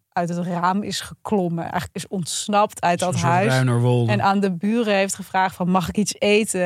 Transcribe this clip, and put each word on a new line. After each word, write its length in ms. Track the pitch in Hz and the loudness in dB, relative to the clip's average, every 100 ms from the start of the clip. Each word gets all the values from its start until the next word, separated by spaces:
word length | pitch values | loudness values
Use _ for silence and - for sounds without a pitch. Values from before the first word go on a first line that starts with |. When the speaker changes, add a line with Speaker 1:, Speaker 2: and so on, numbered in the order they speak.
| _ | _
Speaker 1:
uit 160 | - 175 | -4 -4
het 180 | 175 175 | -4 -4
raam 360 | 175 175 196 | -2 0 0
is 180 | 202 190 | -2 -6
geklommen. 640 | - - - 214 180 165 | -10 -12 -2 0 0 -2
Eigenlijk 320 | - - - - | -4 -6 -6 -8
is 120 | - | -8
ontsnapt 720 | - 160 - - 202 214 - | -6 -6 -6 -2 2 0 2
uit 180 | 170 175 | 0 2
dat 120 | 175 | 0
Speaker 2:
Zo'n 80 | 175 | 0
soort 120 | 170 | 2
Speaker 1:
huis. 160 | 175 196 | 2 4
Speaker 2:
Ruinerwolde. 600 | 131 127 120 123 123 117 | 2 2 2 2 2 2
Speaker 1:
En 100 | 104 | 2
aan 180 | 196 196 | 2 2
de 120 | 196 | 0
buren 420 | 175 202 226 220 | 0 -2 0 2
heeft 200 | 202 196 | 2 0
gevraagd 400 | - 190 190 185 - | -4 -4 -2 0 0
van, 120 | 180 | 0
"Mag 180 | 185 165 | 0 0
ik 80 | - | -2
iets 180 | 202 - | -2 0
eten?" 440 | 202 208 220 190 | 2 2 2 -2